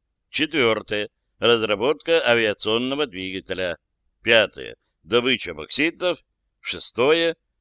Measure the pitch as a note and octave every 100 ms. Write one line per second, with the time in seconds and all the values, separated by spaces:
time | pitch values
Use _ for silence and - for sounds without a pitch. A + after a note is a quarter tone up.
0 | _ _ _ - D3+ D#3 A#2 G#2+ G2 G#2
1 | G#2 _ _ _ A2 A#2 G#2+ G2+ B2 D3
2 | - E3 B2+ A#2 A2 G2 G#2+ A#2 B2+ C#3
3 | C#3+ F2+ F#2+ F#2 - F#2 F#2 E2 _ _
4 | _ _ A2+ A2+ G2 C#2 A#1 A1+ _ _
5 | D#2+ A#2 B2 A#2+ - D2+ D2+ - D#3+ -
6 | F3+ D#3 _ _ _ _ - F2 - -
7 | C3+ E3 E3 D#3+ _ _